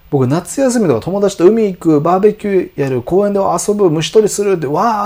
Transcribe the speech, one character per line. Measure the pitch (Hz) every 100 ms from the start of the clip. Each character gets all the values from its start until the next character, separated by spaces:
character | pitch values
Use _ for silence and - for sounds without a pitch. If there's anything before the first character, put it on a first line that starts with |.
| _
僕 | 143 123
夏 | 156 185 -
休 | 269 240
み | 190
と | 117
か |
友 | 151 196
達 | 202 -
と | 170
海 | 226 214
行 | 180
く、 | 165 151
バ | 160 185
ー |
ベ | 214
キ | 208 208
ュ | 190 - -
ー |
や | 139
る、 | 127
公 | 117 180 202
園 |
で | 202
遊 | 190 170 - 208
ぶ、 | 190
虫 | 156 160
取 | 220
り | 208
す | -
る | 202
っ | 185
て、 | 135
わ | 156 220 220